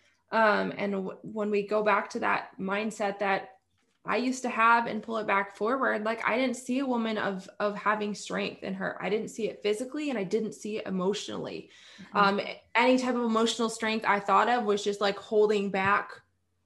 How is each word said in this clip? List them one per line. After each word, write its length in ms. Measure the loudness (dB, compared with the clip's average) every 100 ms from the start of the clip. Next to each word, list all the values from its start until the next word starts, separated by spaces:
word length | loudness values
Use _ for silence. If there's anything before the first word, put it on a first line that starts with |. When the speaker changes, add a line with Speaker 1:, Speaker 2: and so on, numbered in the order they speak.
| _ _ _
Speaker 1:
Um, 400 | 2 4 4 0 -2
and 160 | -4
w-, 240 | -4 -6 -10
when 260 | -10 -4 0
we 160 | 0 0
go 160 | 0
back 260 | 4 2 0
to 80 | -2
that 380 | 0 0 -4 -8
mindset 600 | -4 -2 -4 -2 -4 -2
that 300 | 0 0 -2 -16 _ _ _ _ -4
I 100 | 0
used 280 | 0 -2
to 60 | -2
have 360 | 2 6 6 2
and 160 | -4
pull 140 | -6 -4
it 100 | 0
back 300 | 0 0 -2
forward, 480 | -2 0 0 0 -2
like, 200 | -2 0
I 120 | 0
didn't 180 | 0 -2
see 240 | -4 -2
a 60 | 0
woman 320 | 0 -2 -2
of, 320 | -2 -4 -8 -4
of 160 | -2 0
having 400 | 0 0 -2 -6
strength 480 | -6 -6 -6 -6
in 120 | -8 -6
her. 220 | -6 -6
I 80 | -2
didn't 180 | -2 -4
see 180 | -6 -6
it 120 | -4
physically, 480 | -2 -2 -4 -6 -4
and 80 | -4
I 60 |
didn't 300 | -2 -2 -2
see 240 | -6 -8 -6
it 100 | -4
emotionally. 800 | -2 0 -2 -4 -8 -8 -10 -12 -20 -20 -20
Speaker 2:
Mm-hmm. 160 | -4 2
Speaker 1:
Um, 240 | 4 2 -2 -8 -4 2
any 220 | 4 4
type 180 | 4 0
of 80 |
emotional 460 | 2 2 2 2 -2
strength 360 | -2 -2 0 2
I 140 | 2
thought 260 | 4 4 4
of 160 | 2
was 220 | 2 0 0
just, 160 | 0
like, 160 | 0 -2
holding 500 | 0 4 4 4 0
back 420 | 0 2 2 0 -10 -20 _ _ _